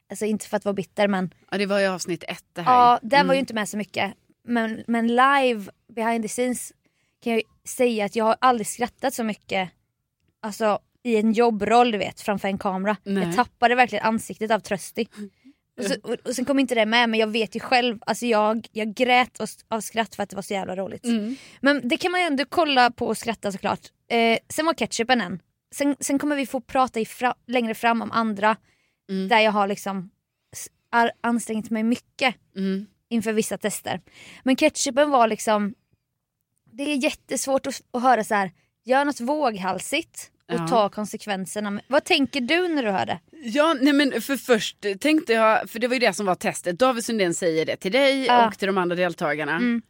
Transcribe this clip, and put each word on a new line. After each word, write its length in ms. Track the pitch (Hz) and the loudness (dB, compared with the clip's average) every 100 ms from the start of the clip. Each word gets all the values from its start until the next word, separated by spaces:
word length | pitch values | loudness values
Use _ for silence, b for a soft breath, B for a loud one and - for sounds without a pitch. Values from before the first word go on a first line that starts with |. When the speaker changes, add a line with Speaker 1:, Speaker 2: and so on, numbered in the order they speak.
| _ | _
Speaker 1:
Alltså 140 | 202 | -6
inte 240 | 214 208 - | -2 -2 -4
för 80 | 208 | -4
att 80 | |
vara 80 | 202 | -2
bitter, 360 | 196 - - 202 | -4 -6 -2 0
men 260 | 190 185 - _ | 0 -4 -8 _
Speaker 2:
Ja, 80 | 190 | -4
det 80 | 202 | 0
var 140 | 202 | 0
ju 60 | 196 | 0
avsnitt 380 | 180 - 165 - | -2 -6 -6 -8
ett, 160 | 180 - | -14 -14
det 100 | - | -2
här. 100 | 175 | 4
Speaker 1:
Ja, 240 | 247 240 240 | 6 6 4
där 140 | 220 277 | 4 4
var 100 | 285 | 4
ju 40 | 269 | 2
Speaker 2:
Mm. 0 | |
Speaker 1:
inte 160 | 247 | 0
med 140 | 220 202 | -4 -4
så 80 | 214 | -6
mycket. 380 | 202 - 196 - _ _ | -6 -4 -4 -6 _ _
Men, 400 | - 233 220 220 220 | -4 -2 -2 -6 -4
men 200 | 233 226 | 0 2
live, 640 | 240 269 277 254 220 190 - _ 226 | 4 4 4 2 0 -8 -18 _ -6
behind 280 | 226 233 | -2 -2
the 40 | 214 | -4
scenes, 440 | - 254 247 - - _ _ _ _ | -4 -2 -4 -10 -18 _ _ _ _
kan 80 | 233 | -4
jag 80 | 226 | -2
ju 60 | - _ - | -4 _ -10
säga 360 | - 247 214 | 0 0 0
att 120 | 202 226 | -2 0
jag 80 | |
har 120 | 220 - | 0 4
aldrig 260 | 262 240 202 | 4 2 -2
skrattat 480 | - 240 - 269 | -4 -6 -4 -6
så 100 | 262 | -4
mycket, 460 | 220 202 - 190 185 _ _ _ _ _ _ _ | -6 -8 -6 -6 -6 _ _ _ _ _ _ _
alltså, 360 | 220 196 220 196 - _ | -12 -2 0 0 -4 _
i 140 | 247 220 | 0 2
en 160 | 226 | 4
jobbroll, 580 | 214 240 208 208 233 247 | 4 2 2 4 4 4
du 80 | 208 | 2
vet, 220 | - - | -6 -6
framför 280 | - 196 196 | -4 -2 -2
en 100 | 196 | -4
kamera. 380 | 202 185 202 202 | -4 -2 -2 -4
Speaker 2:
Nej. 200 | 196 196 | -4 -2
Speaker 1:
Jag 120 | 175 185 | 0 0
tappade 380 | 240 _ 233 | -2 _ 2
verkligen 300 | 247 247 208 | 4 2 0
ansiktet 460 | 214 226 - 185 214 | -2 -2 -4 -8 -2
av 100 | 214 | -2
Trösti. 480 | - 196 - - 233 B 202 B 262 B _ - | -2 -6 -6 -8 -8 B -18 B -20 B _ -6
Och, 60 | |
så, 100 | 208 208 | -4 -4
och, 140 | 208 240 | -6 -6
och 100 | - | -6
sen 100 | 254 | -4
kom 140 | 254 277 | 0 2
inte 160 | 254 | 2
det 120 | 233 214 | 2 4
med, 220 | 233 233 | 4 4
men 120 | 220 | 2
jag 60 | 220 | 0
vet 300 | 226 208 220 | 0 -4 -6
ju 40 | |
själv, 380 | - 254 247 214 - | 0 2 2 -2 -4
alltså 200 | 220 240 | -2 0
jag, 400 | 214 214 226 - | 2 2 0 -6
jag 220 | 214 214 | -8 -6
grät 460 | 196 247 247 247 - | 0 2 4 2 -4
och, 80 | 220 - _ | -10 -10 _
av 120 | 226 | -6
skratt 340 | - 220 220 | -4 -4 -4
för 80 | - | -6
att 80 | 202 | -8
det 60 | 196 | -8
var 60 | |
så 100 | - | -6
jävla 220 | 196 185 185 | -6 -4 -6
roligt. 280 | 190 - | -8 -6
Speaker 2:
Mm. 320 | 240 226 214 269 B B | -4 -2 -4 -10 B B
Speaker 1:
Men 280 | 269 285 240 | 2 2 0
det 80 | 320 | -2
kan 140 | 359 | 0
man 80 | 359 | 0
ju 60 | 349 | 0
ändå 180 | 269 285 | 0 0
kolla 420 | - 311 269 240 | 0 2 4 4
på 160 | - 226 | 2 -4
och 120 | 220 | -4
skratta, 340 | 226 208 202 | -6 -6 -6
såklart. 280 | 190 196 196 - _ - | -4 -4 -4 -8 _ -4
Eh, 280 | 233 226 226 - | 0 2 0 -2
sen 180 | - 320 | -2 -2
var 80 | |
ketchupen 460 | - 214 - 226 247 | 0 -2 -2 0 0
en. 200 | 180 185 - _ _ | 0 -8 -14 _ _
Sen, 220 | - 285 277 | -2 -2 -2
sen 180 | - 277 | -2 0
kommer 180 | 294 285 | 0 -2
vi 100 | 254 | -2
få 140 | 262 | -6
prata 400 | - 269 240 226 | -2 0 0 -2
i 40 | 220 | -6
fra-, 280 | - 254 - - | -4 -4 -4 -4
längre 280 | 247 226 | -2 -2
fram 280 | 220 233 233 | 0 0 0
om 100 | 214 | 0
andra 440 | 226 226 196 214 220 _ _ _ _ - | -2 -2 0 0 0 _ _ _ _ -6
Speaker 2:
Mm. 200 | 190 190 | -4 2
Speaker 1:
där 120 | 226 | 4
jag 120 | 220 | 4
har 140 | 208 196 | 2 0
liksom 420 | 202 196 190 180 _ _ _ _ | -2 -6 -8 -10 _ _ _ _
s-, 160 | - - _ _ | -18 -18 _ _
ar-, 180 | 233 233 - | 2 2 0
ansträngt 500 | 233 233 - 220 - | -2 -2 -2 -6 -4
mig 120 | 220 | -2
mycket 520 | 226 240 - - 262 - _ 190 | 0 -2 -6 -4 -2 -2 _ -6
Speaker 2:
Mm. 300 | 190 190 208 _ _ | -4 -4 -8 _ _
Speaker 1:
inför 220 | 233 214 | -4 0
vissa 260 | 220 - 202 | -2 -2 -4
tester. 420 | 208 - - 185 - B B B | -6 -6 -6 -8 -10 B B B
Men 140 | 254 262 | -2 2
ketchupen 540 | 311 - 277 254 294 | 2 0 0 2 4
var 180 | 269 226 | 4 2
liksom, 460 | 214 - 214 202 - _ _ _ _ _ _ _ _ _ | 0 0 0 0 -6 _ _ _ _ _ _ _ _ _
det 100 | 226 | -8
är 140 | 294 294 | -4 -2
jättesvårt 680 | 294 - - 269 269 262 277 | -2 -4 -6 -6 -2 -2 -2
att, 160 | - - | -10 -8
att 120 | 254 | 0
höra 220 | 254 220 | 2 2
så 100 | 208 | 2
här, 160 | 208 190 - _ _ | -2 -2 -8 _ _
gör 200 | 220 262 | 0 2
något 160 | 285 - | 2 -2
våghalsigt 1080 | 240 302 269 202 185 185 - 285 - - - _ - | -4 0 -2 -2 -4 -6 -4 -4 -6 -14 -20 _ -8
och 60 | |
Speaker 2:
Ja. 140 | 170 165 | -4 0
Speaker 1:
ta 200 | 233 202 | 2 2
konsekvenserna. 840 | 208 208 220 - 190 190 214 208 | -2 -8 -8 -6 -6 -6 -6 -6
Men 120 | 202 - | -8 -2
vad 160 | 277 | 0
tänker 360 | - 330 262 277 | 2 2 2 -2
du 280 | 240 339 359 | 0 0 0
när 140 | 302 | 0
du 80 | 220 | 0
hör 160 | 190 117 | -2 -2
det? 120 | - _ 320 | -6 _ -14
Speaker 2:
Ja, 320 | 233 269 311 285 | -2 2 2 4
nej, 120 | 277 | 4
men 280 | 285 277 226 | 4 2 0
för 140 | - 277 | -4 -4
först 480 | - 220 - - 202 196 | 2 0 0 -6 -6 -2
tänkte 320 | 294 311 - | 0 2 2
jag, 380 | 226 220 220 - | 2 4 2 -2
för 80 | 226 | -4
det 100 | 240 | -2
var 60 | |
ju 60 | 254 | 2
det 120 | 226 | 0
som 140 | 185 202 | 2 -2
var 80 | |
testet. 440 | 175 196 - 175 180 | 0 -2 -4 -4 2
David 260 | 254 233 | 2 2
Sundén 300 | 220 226 175 | -2 0 0
säger 320 | 170 180 160 135 | 0 0 0 -2
det 100 | - | -4
till 160 | 190 | -2
dig 320 | 247 277 269 | 2 2 2
Speaker 1:
Ja. 220 | 254 240 226 | 4 4 4
Speaker 2:
och 100 | 202 | 0
till 80 | 196 | -2
de 120 | 196 | 0
andra 180 | 180 175 | 0 0
deltagarna. 560 | 180 165 160 151 147 165 | -2 -2 -4 -2 -2 -2
Speaker 1:
Mm. 260 | 240 233 | 0 -2